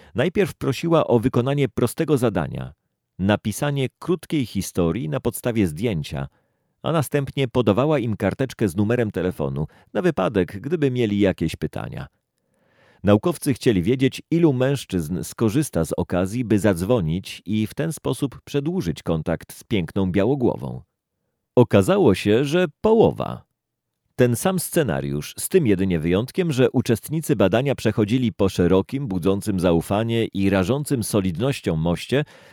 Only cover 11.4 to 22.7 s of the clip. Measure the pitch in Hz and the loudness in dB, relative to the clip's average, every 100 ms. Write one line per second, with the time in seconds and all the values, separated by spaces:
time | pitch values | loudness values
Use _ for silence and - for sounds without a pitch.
11.4 | 80 - 78 - 55 62 67 _ _ _ | -2 -4 -8 -8 -10 -10 -14 _ _ _
12.4 | _ _ _ _ _ _ 90 107 175 160 | _ _ _ _ _ _ 4 4 4 -2
13.4 | 147 123 131 98 85 127 131 - - 165 | -2 0 2 2 2 2 0 -2 -4 2
14.4 | 165 127 127 139 - 92 78 90 - - | 2 2 0 -2 -4 -4 -4 -6 -8 -2
15.4 | 117 117 147 85 80 - 85 90 92 117 | 0 0 -2 -2 -2 -2 -2 -2 -2 -2
16.4 | 113 107 104 87 92 123 80 85 - - | 0 2 2 2 2 0 0 -2 -6 -12
17.4 | - 107 107 - 160 156 139 131 139 139 | -4 -2 -2 -4 -6 -6 -6 -4 -4 -8
18.4 | - 143 143 185 87 76 - 82 78 80 | -8 -6 -4 -4 -4 -6 -4 -4 -2 -6
19.4 | - - - 107 82 101 95 92 101 143 | -6 -18 -4 -4 -2 -2 -2 0 0 2
20.4 | 120 - 67 64 - _ _ _ _ _ | 0 -2 -6 -12 -16 _ _ _ _ _
21.4 | _ - 120 104 98 202 151 92 101 110 | _ 4 6 6 4 4 4 4 4 2
22.4 | 143 170 180 | 2 0 0